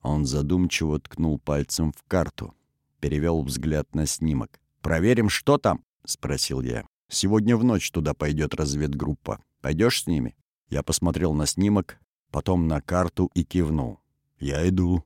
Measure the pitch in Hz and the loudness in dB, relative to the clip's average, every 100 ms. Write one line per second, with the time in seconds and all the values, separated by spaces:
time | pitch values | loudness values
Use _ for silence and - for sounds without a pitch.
0 | - 76 71 71 73 90 90 - 80 76 | 0 0 0 0 0 2 2 0 -2 -2
1 | - - 80 73 - 73 71 - 80 - | -6 -4 -2 -2 -2 -2 -2 -2 -2 -4
2 | _ 95 80 - - - _ _ _ _ | _ -2 -2 -6 -14 -14 _ _ _ _
3 | 73 76 80 82 67 64 78 76 - 71 | -2 0 0 0 -2 -4 -2 -2 -2 -2
4 | 78 - 80 69 - _ _ _ - 82 | -2 0 0 -2 -4 _ _ _ -2 0
5 | 98 120 107 - - 143 110 80 _ _ | 2 4 2 0 2 2 2 -2 _ _
6 | - - - 67 - 67 62 60 - _ | -12 -8 -4 -4 -2 -2 -4 -6 -8 _
7 | _ - 98 107 107 120 120 104 - 90 | _ -2 2 4 4 4 4 2 0 -2
8 | 73 71 76 76 76 - 76 71 76 71 | -2 -2 -2 0 -2 -2 -2 0 -2 -2
9 | 69 71 - - _ _ 65 78 113 - | -4 -4 -6 -10 _ _ -4 2 2 2
10 | - 82 60 - _ _ _ 71 - 78 | -2 -2 -2 -8 _ _ _ -6 -2 0
11 | 87 78 85 76 73 - 101 104 90 - | 0 2 0 0 -2 0 2 2 -2 -12
12 | _ _ _ 73 - 90 82 78 - 90 | _ _ _ -6 0 0 2 -2 0 0
13 | 90 - 90 - 80 90 80 78 64 101 | 0 0 0 0 0 0 0 0 -4 -8
14 | _ _ _ _ 69 69 87 92 90 90 | _ _ _ _ -4 0 2 2 2 2